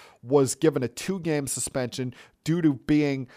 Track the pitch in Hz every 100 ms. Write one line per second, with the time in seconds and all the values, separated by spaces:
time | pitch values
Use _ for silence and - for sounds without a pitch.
0 | - _ 120 139 127 - 156 139 120 -
1 | - 190 160 147 135 - - 135 123 135
2 | 127 - - _ 156 170 160 131 - 151
3 | 147 135 127